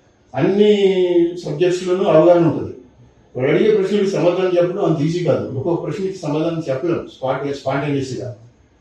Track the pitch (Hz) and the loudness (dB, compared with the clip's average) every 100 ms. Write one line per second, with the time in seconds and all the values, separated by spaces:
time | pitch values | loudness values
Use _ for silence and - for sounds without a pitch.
0 | _ _ _ 131 175 196 208 208 190 185 | _ _ _ -4 -2 2 4 4 2 2
1 | 180 175 170 - 156 151 180 175 180 185 | 2 2 2 -2 -8 -2 0 0 -2 0
2 | 202 156 170 175 156 117 - - - _ | 4 6 6 6 4 0 -6 -12 -20 _
3 | - _ _ 123 139 165 214 202 190 202 | -20 _ _ -4 0 2 4 2 2 0
4 | 190 151 170 180 185 175 175 196 175 151 | 0 0 0 2 2 2 0 0 0 0
5 | 160 175 160 131 104 123 175 165 - 202 | 0 0 0 0 -2 -6 -4 -4 -4 -6
6 | 190 - 147 151 170 165 143 - 175 - | -6 -6 -4 -2 -2 -4 -4 -4 -2 -4
7 | - - 131 139 143 135 135 139 147 139 | -6 -8 -6 -4 -6 -6 -4 -4 -2 -4
8 | 127 117 113 - - _ _ _ | -4 -8 -10 -14 -20 _ _ _